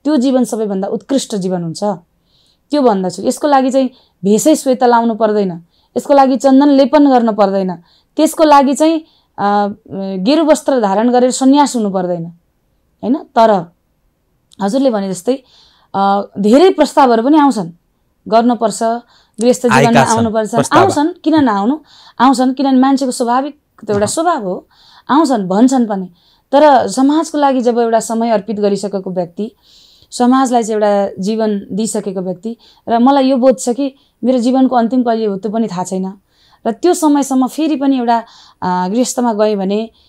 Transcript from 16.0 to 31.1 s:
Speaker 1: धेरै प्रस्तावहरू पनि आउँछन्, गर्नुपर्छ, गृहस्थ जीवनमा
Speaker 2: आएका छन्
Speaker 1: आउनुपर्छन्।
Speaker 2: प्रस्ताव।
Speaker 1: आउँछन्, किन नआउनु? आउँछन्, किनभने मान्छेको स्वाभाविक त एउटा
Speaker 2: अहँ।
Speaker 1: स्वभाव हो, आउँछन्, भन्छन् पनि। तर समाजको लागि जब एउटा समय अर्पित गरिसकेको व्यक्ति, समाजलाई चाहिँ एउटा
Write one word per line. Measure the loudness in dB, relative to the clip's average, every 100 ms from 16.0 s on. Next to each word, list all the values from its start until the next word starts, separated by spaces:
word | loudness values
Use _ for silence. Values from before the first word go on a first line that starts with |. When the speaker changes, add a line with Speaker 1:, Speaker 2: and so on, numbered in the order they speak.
| 0 0 -4 -4
Speaker 1:
धेरै | 4 6 4
प्रस्तावहरू | 2 0 2 4 4
पनि | 2 4
आउँछन्, | 4 0 -6 -12 _ _ _ _ -2
गर्नुपर्छ, | 0 2 0 -2 -2 -4 -4 -10 _ _ -2
गृहस्थ | 0 2
जीवनमा | 2 2
Speaker 2:
आएका | 4 2 2
छन् | 0
Speaker 1:
आउनुपर्छन्। | 0 -2 -2 -2
Speaker 2:
प्रस्ताव। | -2 0
Speaker 1:
आउँछन्, | 0 0 -2 -2
किन | 0 2
नआउनु? | 2 0 -2 -4 _ _ -14 0
आउँछन्, | 2 2 0
किनभने | 0 0 2
मान्छेको | 2 0 -2
स्वाभाविक | -4 -2 -2 -4 -10 _ _ -4
त |
एउटा | -2 -2
Speaker 2:
अहँ। |
Speaker 1:
स्वभाव | -2 -2 -2 -4
हो, | -8 -12 _ _ _ -2
आउँछन्, | 0 2 0 -2
भन्छन् | 0 2 0 -2
पनि। | -4 -8 _ _ _ -2
तर | 4 6 4 2
समाजको | 0 2 2 -2 -2
लागि | 0 0
जब | 0 0
एउटा | 0 0
समय | -2 -4 -2
अर्पित | -2 -4 -4
गरिसकेको | -2 -2 -6 -8 -6
व्यक्ति, | -6 -8 -8 -12 _ _ _ _ _ _
समाजलाई | -2 0 2 2 0
चाहिँ | -2
एउटा | 0 0 0 -2